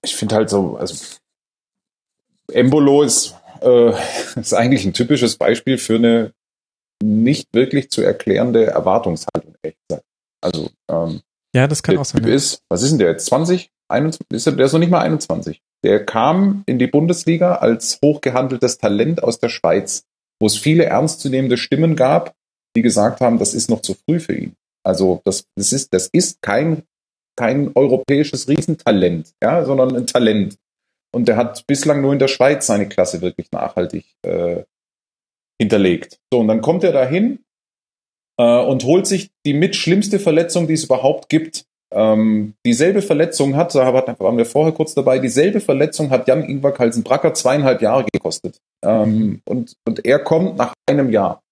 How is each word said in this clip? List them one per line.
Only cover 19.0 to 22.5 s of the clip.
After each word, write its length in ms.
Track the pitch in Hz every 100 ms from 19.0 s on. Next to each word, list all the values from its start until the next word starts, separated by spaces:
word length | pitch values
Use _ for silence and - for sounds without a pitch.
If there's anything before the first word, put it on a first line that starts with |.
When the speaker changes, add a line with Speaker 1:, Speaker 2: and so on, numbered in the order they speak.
| 127 170
Speaker 1:
aus 160 | - 113
der 100 | -
Schweiz, 560 | - - 90 98 - _ _ _ _
wo 60 | 107
es 100 | -
viele 280 | 151 160
ernstzunehmende 720 | 160 110 156 - 143 131 135 123
Stimmen 400 | - 139 165 156
gab, 380 | 131 147 - _ _